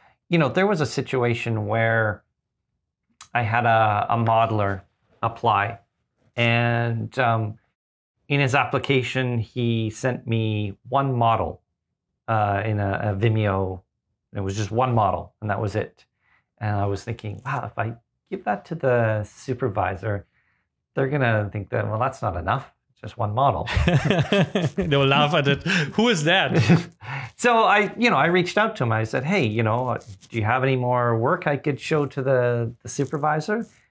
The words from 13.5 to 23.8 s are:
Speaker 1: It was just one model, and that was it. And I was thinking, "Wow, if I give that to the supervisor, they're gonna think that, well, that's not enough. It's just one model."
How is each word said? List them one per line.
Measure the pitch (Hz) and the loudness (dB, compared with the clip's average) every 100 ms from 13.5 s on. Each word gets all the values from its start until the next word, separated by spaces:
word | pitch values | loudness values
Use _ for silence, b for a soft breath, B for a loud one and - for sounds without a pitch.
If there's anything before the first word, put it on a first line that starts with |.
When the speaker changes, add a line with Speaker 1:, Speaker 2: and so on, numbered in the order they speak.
| 95 92 92 - _ _ _ _ | 0 -2 -6 -14 _ _ _ _
Speaker 1:
It | 104 | -8
was | 95 98 | -6 -4
just | 101 | -2
one | 110 127 | 0 2
model, | 117 98 85 82 _ | 4 2 0 -8 _
and | 107 | -6
that | 101 | -4
was | 107 | -2
it. | 107 - _ _ _ _ _ _ _ | -4 -4 _ _ _ _ _ _ _
And | 107 101 | -4 -2
I | 101 | -2
was | 98 | -4
thinking, | - 101 107 101 | -6 -10 -10 -10
"Wow, | 127 139 | -8 -8
if | - - | -6 -6
I | 113 117 _ _ _ | -6 -8 _ _ _
give | 190 | -8
that | 214 202 - | -6 -6 -6
to | 165 | -4
the | 135 120 113 107 | 0 2 2 0
supervisor, | 101 - - 120 127 101 92 98 110 101 - _ _ _ _ _ _ | -4 -10 -8 -4 -2 -2 -2 -4 -6 -6 -8 _ _ _ _ _ _
they're | - 135 | -4 -2
gonna | 143 123 107 101 | 0 2 0 -2
think | 107 95 | -6 -4
that, | 117 107 | -4 -2
well, | 110 | -2
that's | 127 - | -2 -2
not | 110 87 | -4 -2
enough. | 92 131 - _ _ | -2 -2 -4 _ _
It's | _ | _
just | 107 - | -16 -6
one | 104 | -4
model." | 110 139 95 - - | 2 2 0 -2 0